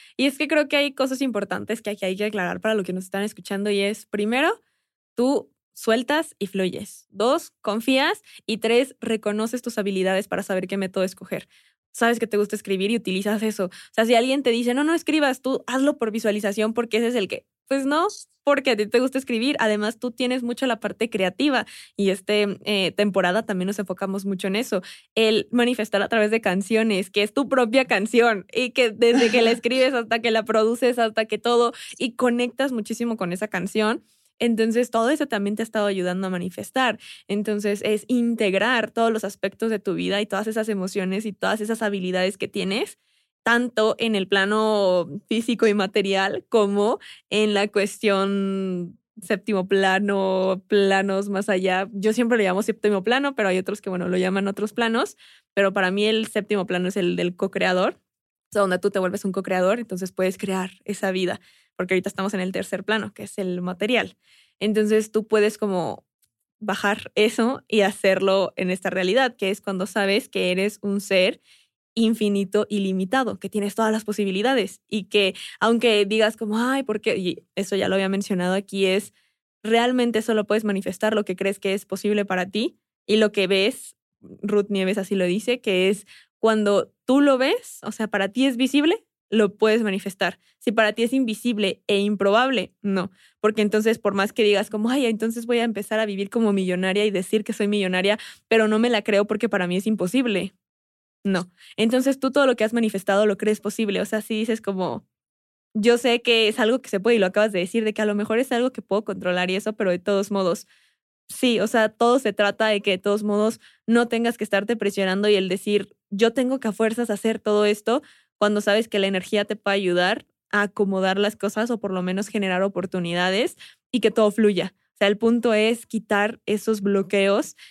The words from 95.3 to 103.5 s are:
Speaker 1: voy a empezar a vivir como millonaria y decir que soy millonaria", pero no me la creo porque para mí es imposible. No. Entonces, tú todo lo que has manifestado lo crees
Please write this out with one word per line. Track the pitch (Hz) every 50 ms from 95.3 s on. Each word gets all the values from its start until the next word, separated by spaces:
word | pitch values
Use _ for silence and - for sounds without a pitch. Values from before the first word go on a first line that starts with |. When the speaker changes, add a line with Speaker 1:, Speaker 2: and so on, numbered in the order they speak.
| 226 240 233
Speaker 1:
voy | 233 240 233
a | 233
empezar | 233 208 196 214 - 220 220
a | 220
vivir | 208 196 190 196 196
como | - 233 226 208 202
millonaria | 190 190 180 180 180 185 190 185 208 208
y | 214
decir | 196 196 190 - - 220 208
que | - 220
soy | - 208
millonaria", | 202 208 208 190 185 185 185 185 202 208 214 - - - _ _
pero | - 226 226 220
no | 214 220 214
me | 233 247
la | 240 208 208
creo | - 208 196 208
porque | 214 220 208 - 214
para | - 196 180
mí | 175 180
es | 190 202
imposible. | 214 220 190 180 180 240 262 254 240 202 180 180 196 _ _ _ _ _ _ _ _ _ _ _ _ _ _ -
No. | 202 190 175 185 180 _ _ - - -
Entonces, | - 220 226 247 254 254 277 269 269
tú | - 262
todo | 254 294 277
lo | 269 233
que | - 214
has | 220 233
manifestado | 240 226 214 - 196 - - 196 202 214
lo | 214 196
crees | - 214 208